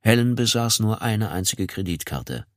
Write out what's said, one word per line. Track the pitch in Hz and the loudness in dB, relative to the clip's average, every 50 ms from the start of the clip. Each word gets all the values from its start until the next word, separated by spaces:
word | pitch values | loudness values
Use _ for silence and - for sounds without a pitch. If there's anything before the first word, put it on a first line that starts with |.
Helen | _ 110 113 120 120 123 123 | _ 6 4 6 4 2 2
besaß | 117 120 110 - 117 117 117 113 - | 2 0 0 2 0 0 0 2 2
nur | 113 107 110 - - | 2 0 0 0 0
eine | 120 110 107 107 98 | -2 0 0 -2 -2
einzige | 73 90 92 - - - 98 87 | -2 -2 -2 -2 -2 -2 -4 -4
Kreditkarte. | - - 95 90 85 78 - - 76 67 62 - 65 60 110 _ _ | -4 -6 -4 -4 -4 -4 -4 -6 -6 -6 -6 -6 -10 -10 -10 _ _